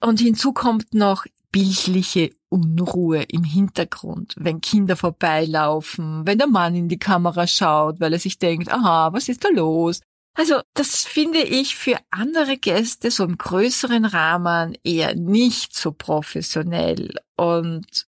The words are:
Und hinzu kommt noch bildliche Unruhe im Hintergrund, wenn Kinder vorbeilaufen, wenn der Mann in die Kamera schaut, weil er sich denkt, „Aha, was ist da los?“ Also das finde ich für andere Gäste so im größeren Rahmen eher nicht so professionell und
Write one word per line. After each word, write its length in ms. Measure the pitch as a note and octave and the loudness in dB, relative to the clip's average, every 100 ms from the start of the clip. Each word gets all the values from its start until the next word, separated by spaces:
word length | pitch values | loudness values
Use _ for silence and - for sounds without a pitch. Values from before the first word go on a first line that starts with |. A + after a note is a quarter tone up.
Und 180 | - A3+ | 2 2
hinzu 340 | A#3 A3 C#4 | 2 2 0
kommt 400 | C4 B3 A3 G#3+ | 0 0 0 0
noch 320 | G#3+ G3+ G3 - _ _ | 2 2 0 -4 _ _
bildliche 760 | G3 F#3+ F#3+ - F#3 F#3 F#3 E3 _ _ | 0 2 0 0 0 0 0 -2 _ _
Unruhe 720 | F#3 E3 D#3+ F3+ F3+ F3 D#3 | 0 2 0 0 0 0 0
im 200 | - E3+ | -2 -2
Hintergrund, 920 | E3 D#3+ G3 - E3+ - - E3 - - | 0 2 0 0 -6 -6 -10 -10 -10 -6
wenn 240 | E3+ D#3+ | -4 -4
Kinder 340 | - G#3 G3 F#3 | 0 2 2 0
vorbeilaufen, 1300 | F3 E3 F3 D#3 D#3+ D#3 D3+ D3+ D3+ - D#3+ D#3 D#3+ | -2 0 0 2 0 0 2 0 -4 -10 -8 -6 -2
wenn 120 | G#3 | 2
der 100 | C#4+ | 4
Mann 280 | A3 F3 F3 | 4 2 0
in 140 | F3 | -2
die 100 | E3 | -4
Kamera 480 | - F#3 F3 E3 F3 | 0 2 2 0 0
schaut, 520 | - F3+ D3+ D3+ D#3 | 2 2 4 2 0
weil 140 | E3 | 0
er 60 | E3 | 0
sich 180 | F#3+ - | -2 -2
denkt, 340 | F3+ E3 F3 | 0 0 -2
„Aha, 420 | A#3+ G#3+ E3 D#3+ | 0 4 4 4
was 160 | F#3 - | 0 -4
ist 140 | B3 | -2
da 60 | G4+ | 2
los?“ 520 | D4+ D#3+ D#3+ E3 F3 _ _ _ - | 2 2 2 0 -2 _ _ _ -4
Also 260 | D#4 C#4 - - | 2 2 0 -4
das 300 | C#4+ - - | -2 -2 -2
finde 360 | - D4+ D#4+ | 0 0 2
ich 340 | D4 C4 C4+ - | 0 0 -2 -4
für 220 | - A#3+ _ | -2 -2 _
andere 460 | F#3 A#3+ E4 C#4+ C4+ | -4 -2 0 0 -2
Gäste 520 | - F#3 A3+ - A#3 | 0 0 0 -2 -4
so 140 | A#3 | -2
im 140 | F#3 F3 | -2 -2
größeren 680 | - F3+ A3+ B3+ B3+ A#3 A3 | -2 0 2 0 0 0 2
Rahmen 720 | F#3 D#3+ F3 F3 E3+ E3 - | 2 2 2 0 0 -2 -6
eher 320 | - E3 D#3 E3 | -2 0 0 -2
nicht 600 | E3+ G#3 B3 A3+ - - | 2 4 4 0 -6 -6
so 160 | E3 | -6
professionell 1200 | D3+ - D3+ D3+ D#3+ D#3+ - E3 E3+ E2 - - - _ - | -6 -4 -4 -2 -8 -6 -4 -4 -2 -2 -2 -6 -12 _ -2
und 720 | E3+ E3+ E3+ E3 - - - | 0 0 -2 -6 -8 -10 -10